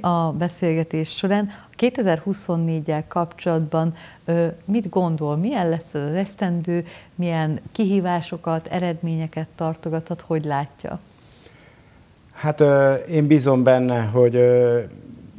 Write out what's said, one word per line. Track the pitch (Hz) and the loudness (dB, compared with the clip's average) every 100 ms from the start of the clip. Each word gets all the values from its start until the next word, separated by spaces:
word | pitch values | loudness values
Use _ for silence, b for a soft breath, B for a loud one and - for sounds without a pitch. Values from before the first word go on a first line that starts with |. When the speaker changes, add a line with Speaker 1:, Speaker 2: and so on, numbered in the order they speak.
Speaker 1:
a | 180 170 165 156 | 0 0 0 -2
beszélgetés | 175 170 175 160 160 160 160 | -4 -2 -2 0 -2 -4 -6
során. | - 190 202 208 B B - | -4 -2 0 -2 B B -2
Kétezer-huszonnégyel | 240 254 196 160 196 196 - 170 165 160 156 151 156 | -2 0 0 0 -2 -6 -4 -2 -2 -4 -4 -4 -4
kapcsolatban, | - 170 - - 160 156 160 165 165 B B - | -4 -4 -4 -2 -2 0 -2 -2 -4 B B -4
ö, | 170 170 165 - | 0 0 -4 -4
mit | 214 190 | -4 -2
gondol, | 190 175 160 151 147 | -2 -2 -2 -2 -2
milyen | 196 269 175 | -2 -2 -2
lesz | 160 165 | -2 -6
ez | 151 | -8
az | 143 | -4
esztendő, | 170 196 - 190 175 165 175 170 B B - | -4 -6 -4 -4 -4 -2 -4 -6 B B -6
milyen | 175 165 156 156 - | -4 -2 -2 -4 -8
kihívásokat, | - 208 196 180 175 165 165 170 160 165 | -4 0 0 0 -2 -4 -8 -4 -4 -4
eredményeket | 180 180 165 170 160 160 160 160 - | -4 -4 -4 -4 -4 -4 -6 -10 -6
tartogathat, | 160 160 165 160 160 165 | -6 -6 -6 -6 -6 -10
hogy | - 160 151 | -4 -4 -2
látja? | 143 143 - - - - B B B B B B B B B B B _ | -4 -4 -10 -12 -12 -14 B B B B B B B B B B B _
Speaker 2:
Hát, | - 151 151 | -6 -2 4
ö, | 147 139 139 | 4 6 4
én | 135 - 165 147 | 2 0 0 4
bízom | 151 131 131 | 4 6 4
benne, | 127 127 127 120 | 6 4 4 0
hogy, | 110 117 123 123 | 0 4 4 6
ö, | 123 123 123 120 104 - - - - | 6 6 4 2 -2 -12 -20 -20 -20